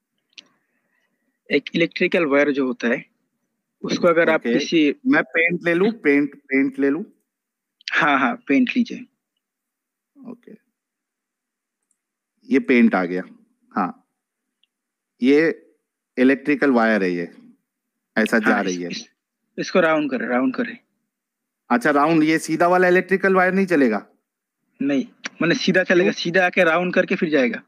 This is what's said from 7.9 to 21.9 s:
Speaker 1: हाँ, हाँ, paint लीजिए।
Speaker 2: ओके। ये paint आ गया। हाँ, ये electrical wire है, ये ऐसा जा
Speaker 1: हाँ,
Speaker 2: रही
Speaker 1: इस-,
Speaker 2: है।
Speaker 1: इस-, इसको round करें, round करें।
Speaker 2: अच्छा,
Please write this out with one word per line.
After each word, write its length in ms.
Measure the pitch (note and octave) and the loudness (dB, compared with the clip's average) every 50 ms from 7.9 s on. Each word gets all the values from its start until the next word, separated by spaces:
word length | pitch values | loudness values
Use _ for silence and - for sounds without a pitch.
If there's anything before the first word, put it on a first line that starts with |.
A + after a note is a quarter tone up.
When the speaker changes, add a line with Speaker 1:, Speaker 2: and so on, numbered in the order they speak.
Speaker 1:
हाँ, 260 | - - E3 D3+ C#3+ C3 | -2 0 0 2 0 0
हाँ, 240 | C3 A#2+ B2 - _ - | 0 -2 -4 -4 _ 0
paint 220 | C#3 C3+ B2+ A#2 - | 2 2 2 0 0
लीजिए। 300 | B2+ A#2 - B2+ A#2+ - _ _ _ _ _ _ _ _ _ _ _ _ _ _ _ _ _ _ _ _ _ _ C#4+ C4 - | -2 -2 -2 -4 -14 -16 _ _ _ _ _ _ _ _ _ _ _ _ _ _ _ _ _ _ _ _ _ _ -20 -20 -20
Speaker 2:
ओके। 220 | - _ _ - G#3+ - _ _ _ _ _ _ _ _ _ _ _ _ _ _ _ _ _ _ _ _ _ _ _ _ _ _ _ _ _ _ _ _ _ _ _ _ _ - | -20 _ _ -20 -20 -20 _ _ _ _ _ _ _ _ _ _ _ _ _ _ _ _ _ _ _ _ _ _ _ _ _ _ _ _ _ _ _ _ _ _ _ _ _ -2
ये 80 | A#2+ C3+ | -2 0
paint 360 | A#2+ - C3 A#2+ A#2 A2 G2 | 2 2 2 4 4 4 2
आ 100 | F#2 F#2 | 0 -2
गया। 180 | E2+ F2+ F#2 F#2 - - _ _ _ _ _ _ _ - | -2 -4 -6 -8 -10 -18 _ _ _ _ _ _ _ -6
हाँ, 260 | - F#2 E2+ - _ _ _ _ _ _ _ _ _ _ _ _ _ _ _ _ _ _ _ _ _ _ _ _ - | -6 -6 -6 -6 _ _ _ _ _ _ _ _ _ _ _ _ _ _ _ _ _ _ _ _ _ _ _ _ -2
ये 440 | A#2+ C3 C#3+ D3 E3 D#3 - - _ _ _ _ _ _ _ _ _ _ - B2+ | 2 4 4 4 4 2 -2 -4 _ _ _ _ _ _ _ _ _ _ -2 2
electrical 520 | B2+ C3 C#3 C3 - D3 D3 C3+ D3+ C#3+ | 2 4 2 2 0 -4 -2 0 2 2
wire 320 | B2+ A#2 A2+ A2+ A2 G2+ | 2 2 2 2 0 0
है, 80 | F#2+ F2+ | 0 -2
ये 240 | F2+ F2 E2+ E2 - - - - - _ _ _ _ _ _ _ _ _ _ _ - A2 | -4 -4 -6 -10 -12 -20 -20 -20 -20 _ _ _ _ _ _ _ _ _ _ _ -4 -4
ऐसा 200 | A2 - - A2+ | -2 0 0 0
जा 160 | G#2+ C3+ - | 0 0 0
Speaker 1:
हाँ, 100 | G#2 G2 | 0 -2
Speaker 2:
रही 100 | F#2+ F2+ | -4 -6
Speaker 1:
इस-, 80 | F2 | -6
Speaker 2:
है। 60 | F2 F2 | -8 -10
Speaker 1:
इस-, 180 | F2+ - - _ _ _ _ _ _ _ _ _ - - | -10 -12 -16 _ _ _ _ _ _ _ _ _ -12 -12
इसको 220 | D3 - - F#3+ | -8 -2 0 0
round 300 | E3+ D#3+ D#3+ D3+ D3+ C#3 | 2 2 0 0 -2 -4
करें, 180 | C3 A#2 A2+ B2 | -6 -6 -6 -4
round 260 | B2 B2 C3 C3 B2 | -2 -2 -2 -2 -2
करें। 240 | B2+ A#2+ A2+ - - _ _ _ _ _ _ _ _ _ _ _ _ _ _ _ _ _ - | -4 -8 -8 -10 -18 _ _ _ _ _ _ _ _ _ _ _ _ _ _ _ _ _ -4
Speaker 2:
अच्छा, 200 | B2 B2 A#2+ D#3 | -4 -2 0 0